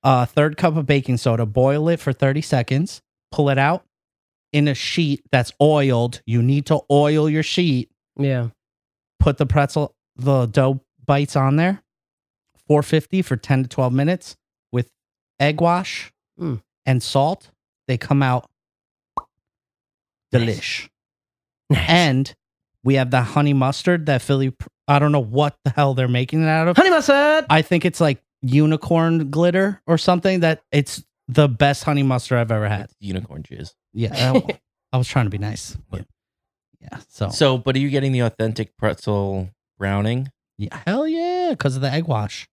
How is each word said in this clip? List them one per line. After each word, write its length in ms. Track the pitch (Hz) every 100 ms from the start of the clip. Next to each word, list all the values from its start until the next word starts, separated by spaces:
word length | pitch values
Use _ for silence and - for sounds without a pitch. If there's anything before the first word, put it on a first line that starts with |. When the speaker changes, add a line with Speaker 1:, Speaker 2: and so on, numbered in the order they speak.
Speaker 1:
A 200 | 135 131 120
third 300 | - 151 151
cup 200 | 180 156
of 100 | 143
baking 320 | 143 127 123
soda. 260 | 127 113
Boil 440 | 107 107 131 147 160
it 100 | 165
for 120 | -
thirty 260 | 127 135 143
seconds. 640 | - 135 117 135 185 - _ _ _
Pull 200 | - 143
it 80 | 135
out. 260 | 143 185 _ _ _ _ _ _ _
In 160 | 147 147
a 60 |
sheet 480 | 131 - - 156 139 _
that's 220 | 131 120 _
oiled. 640 | 147 151 139 120 120 117
You 160 | - 117
need 220 | 120 143 139
to 140 | 151 -
oil 380 | 143 147 156 156
your 140 | 156
sheet. 480 | 151 - 175 127 - _ _ -
Speaker 2:
Yeah. 320 | 139 127 117 _ _ _ _ _ _ _
Speaker 1:
Put 160 | - 135
the 80 | 139
pretzel, 480 | 151 143 156 143 _ _ -
the 300 | 131 135 120
dough 340 | 123 131 135 _ _
bites 320 | - 143 143 143
on 200 | 135 147
there. 260 | 175 196 _ _ _ _ _ _ _ _ -
Four 160 | 151
fifty 380 | 143 156 - 190
for 160 | - 123
ten 260 | - 131
to 40 | 127
twelve 240 | - 127
minutes 440 | 127 147 180 - - _ _ _
with 180 | 123 117 _ _ _ _ _
egg 220 | 143 156
wash 500 | 170 175 190 - - _ _ -
Speaker 2:
Mm. 220 | 170 117 _ _ -
Speaker 1:
and 160 | 127
salt. 480 | - 139 147 190 _ _ _ _ -
They 120 | 123
come 240 | - 139
out 260 | 135 127 - _ _ _ _ _ _ - - _ _ _ _ _ _ _ _ _ _
Speaker 2:
Nice. 100 | 123
Speaker 1:
delish. 460 | 117 98 - - - _ _ _ _ _ _ _ _
Speaker 2:
Nice. 140 | 151 -
Speaker 1:
And 460 | 170 165 131 135 - _ _ _ _
we 100 | 123
have 160 | 135 123
the 120 | 127
honey 300 | 117 147 147
mustard 540 | 139 131 - - 175 151
that 160 | 135
Philly 280 | - 139 135
pr-, 180 | - - _ -
I 120 | 143
don't 140 | 147
know 100 | 147
what 340 | 110 127 147 -
the 60 | 139
hell 240 | 139 143
they're 140 | 131 127
making 340 | 123 127 156
it 60 | 160
out 200 | 160 165
of. 80 | 175
Speaker 2:
Honey 140 | 381
mustard! 560 | 330 277 277 294 311 302
Speaker 1:
I 120 | 156
think 220 | 156 175
it's, 160 | 175 -
like, 220 | 156 131 _ _
unicorn 880 | 131 139 151 156 - 165 165 165 143
glitter 520 | 147 175 180 196 196 -
or 120 | 165
something. 420 | - 175 190 185
That 220 | 165 156 _
it's 320 | 147 139 - - _ -
the 220 | 127 147
best 360 | 117 143 139
honey 180 | - 143
mustard 360 | 135 127 - 123
I've 140 | 113
ever 160 | 110 104
had. 160 | 104
Speaker 3:
It's 100 | - _
unicorn 420 | 101 92 - 73
jizz. 320 | - - 87 _ _
Speaker 1:
Yeah, 400 | 110 113 - 127
I, 240 | 135 - - _
Speaker 2:
<laughs> 180 | _ _
Speaker 1:
I 40 | 127
was 100 | 123
trying 180 | 139 107
to 40 |
be 80 | 98
nice. 380 | 104 107 - - -
Speaker 3:
Yeah. 80 | 95 - _ _ _ _ _ _ _
Speaker 1:
Yeah, 180 | - - _
so. 200 | - 98
Speaker 3:
So, 280 | - 143 131
but 160 | 135
are 60 | 135
you 100 | 143
getting 220 | 139 135
the 80 | 127
authentic 560 | 117 - 110 113 107 _
pretzel 720 | 110 - - 101 98 98 92 _ _ _
browning? 520 | 98 101 107 123 135 _ _ -
Speaker 1:
Yeah, 200 | 104 - -
hell 220 | 220 311
yeah, 440 | 330 349 359 349 285
'cause 160 | 143
of 80 | 131
the 100 | 135
egg 120 | 143 165
wash. 400 | 113 104 - -